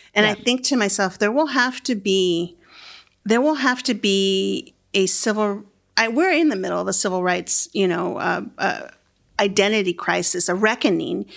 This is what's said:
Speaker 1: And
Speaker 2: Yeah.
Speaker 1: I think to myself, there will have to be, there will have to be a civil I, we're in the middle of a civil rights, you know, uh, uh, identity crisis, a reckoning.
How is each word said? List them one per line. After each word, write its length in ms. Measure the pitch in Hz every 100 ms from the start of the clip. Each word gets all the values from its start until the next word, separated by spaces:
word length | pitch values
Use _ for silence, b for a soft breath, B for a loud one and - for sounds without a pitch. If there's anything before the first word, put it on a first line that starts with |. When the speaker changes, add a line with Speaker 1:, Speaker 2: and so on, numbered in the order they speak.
| B
Speaker 1:
And 100 | 208
Speaker 2:
Yeah. 80 | 214
Speaker 1:
I 20 |
think 280 | 202 247 254
to 120 | - 254
myself, 420 | 202 - 190 -
there 120 | 208
will 160 | 262 311
have 340 | 262 247 254
to 120 | -
be, 640 | 214 196 190 185 170 175 - B B B B B _
there 180 | 208 233
will 140 | 302 294
have 260 | 262 254
to 100 | -
be 800 | 208 208 196 196 190 196 190 - _ _
a 100 | 202 185
civil 580 | - 226 214 208 202 - _ _ -
I, 120 | 226
we're 240 | 233 370
in 160 | 320 311
the 80 | 196
middle 240 | 185 175
of 80 | 185
a 40 |
civil 300 | 190 202 185
rights, 460 | 180 180 180 - -
you 140 | 202 190
know, 300 | 170 185 190
uh, 260 | 180 180 - -
uh, 300 | 196 - - - _ _ _ -
identity 540 | 202 202 202 214 190
crisis, 560 | 170 - 180 175 180 180
a 60 |
reckoning. 720 | 185 214 233 - 165 147 180 202